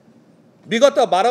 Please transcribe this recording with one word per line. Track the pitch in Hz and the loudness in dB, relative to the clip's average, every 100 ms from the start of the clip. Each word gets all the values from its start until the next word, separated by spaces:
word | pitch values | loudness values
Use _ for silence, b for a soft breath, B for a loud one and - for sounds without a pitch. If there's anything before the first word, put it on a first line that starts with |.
| _ _ _ _ _ _ - | _ _ _ _ _ _ -8
ବିଗତ | 226 277 269 185 | 0 0 2 -2
ବାର | 180 226 | 0 0